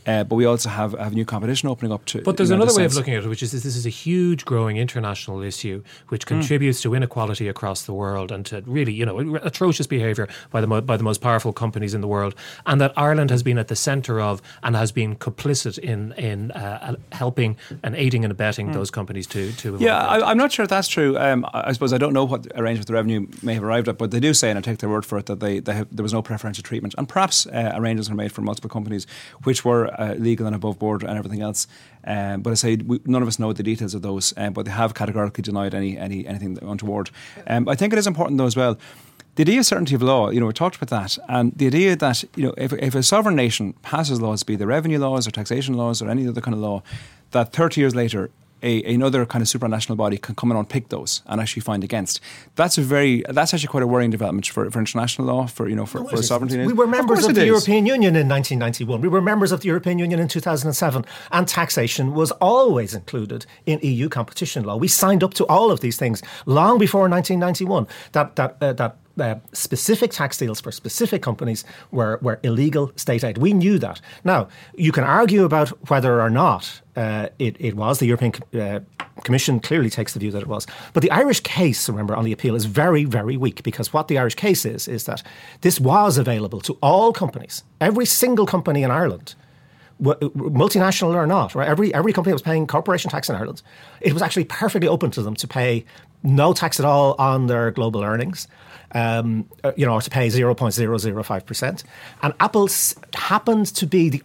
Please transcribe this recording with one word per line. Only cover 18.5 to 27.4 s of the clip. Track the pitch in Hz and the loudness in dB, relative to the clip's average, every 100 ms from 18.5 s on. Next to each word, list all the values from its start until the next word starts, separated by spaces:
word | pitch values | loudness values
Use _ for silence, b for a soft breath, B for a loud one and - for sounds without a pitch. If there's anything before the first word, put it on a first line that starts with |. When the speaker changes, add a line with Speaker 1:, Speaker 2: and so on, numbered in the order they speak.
| 104 101 | -2 -4
Speaker 1:
Mm. | |
Speaker 2:
those | 156 98 | -4 -6
companies | - 92 98 90 | -6 -8 -8 -8
to, | 101 98 | -6 -6
to | 117 110 | -6 -8
avoid | 98 | 0
Speaker 1:
Yeah, | 226 214 | 2 2
Speaker 2:
that. | - 220 | 2 2
Speaker 1:
I, | 214 | 4
I'm | 226 | 2
not | 285 | 2
sure | - | 0
if | 208 | 0
that's | 196 185 | 0 0
true. | - 143 131 | 0 2 2
Um, | 139 127 - | 2 0 -2
I, | 110 123 | -6 -4
I | |
suppose | 120 135 | -2 0
I | 123 | 2
don't | 147 | 2
know | 135 | 2
what | 135 127 - 127 | 0 -2 -6 -4
arrangement | 113 113 104 | -2 -2 -2
the | |
revenue | 113 110 110 101 - | 0 0 -2 -4 -8
may | 113 | -4
have | 113 | -2
arrived | 104 117 117 | 0 0 0
at, | 101 | -2
but | 113 | -2
they | 120 | 2
do | 147 | 2
say, | 143 117 | 4 2
and | 101 | 0
I | |
take | 117 110 | -4 -4
their | 107 | -2
word | 107 - | -2 -2
for | 104 | -6
it, | 101 | -6
that | 98 | -6
they, | 104 98 | -4 -4
they | - | -4
have, | 104 107 | -4 -6
there | 110 | -6
was | 107 | -2
no | 110 | -2
preferential | 107 107 110 95 | -4 -8 -8 -10
treatment. | - 117 104 - | -8 -8 -6 -8
And | 139 | -4
perhaps, | 190 190 - | -2 0 0